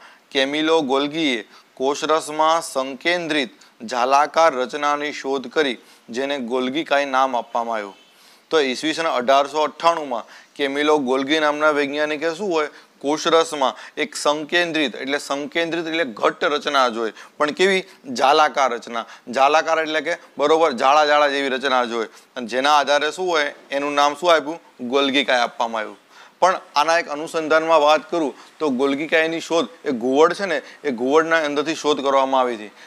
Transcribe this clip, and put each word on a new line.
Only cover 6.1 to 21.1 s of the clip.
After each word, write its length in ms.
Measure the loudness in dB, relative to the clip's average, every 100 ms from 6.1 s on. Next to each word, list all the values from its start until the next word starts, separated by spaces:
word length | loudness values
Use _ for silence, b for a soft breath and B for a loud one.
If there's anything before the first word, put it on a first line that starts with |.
જેને 280 | -6 -4 -6
ગોલ્ગી 460 | -4 -4 -2 -4
કાય 200 | -2 -2
નામ 320 | 0 0 0 -2
આપવામાં 400 | -4 -6 -4 -4
આવ્યું. 200 | -6 -14 _ b b b -2
તો 100 | 0
ઈસવીસન 440 | 0 -2 -4 -2
અઢારસો 580 | -2 0 4 2 2 -2
અઠ્ઠાણુંમાં 640 | -4 0 0 0 -2 -8 -10 B B -4
કેમિલો 420 | -4 0 2 2
ગોલ્ગી 420 | 2 0 0 0
નામના 300 | 0 2 2
વૈજ્ઞાનિકે 640 | 2 -2 -2 -4 -4 -4
શું 180 | -4 -2
હોય, 160 | -2 -2 B B _
કોષરસમાં 800 | -4 -2 2 2 2 0 -2 -2 B -6
એક 200 | -6 -2
સંકેન્દ્રિત, 800 | -2 -2 -2 0 0 0 -2
એટલે 240 | -4 -4 -4
સંકેન્દ્રિત 680 | -4 -6 -4 -4 -2 -4 -4
એટલે 180 | -4
ઘટ્ટ 400 | -4 -2 -2 0
રચના 440 | -2 -2 0 2 2
જોઈ, 240 | 0 -4 B B -4
પણ 140 | -2
કેવી? 340 | 2 2 2 -4 B -10
જાલાકાર 600 | 0 4 4 4 2 0
રચના. 320 | -2 -8 -10 -10 B -6
જાલાકાર 500 | 2 4 4 2 -2
એટલે 220 | -2 -4
કે, 160 | -4 -6 B -2
બરોબર, 340 | 2 4 2
જાળા 340 | 2 4 4
જાળા 220 | 4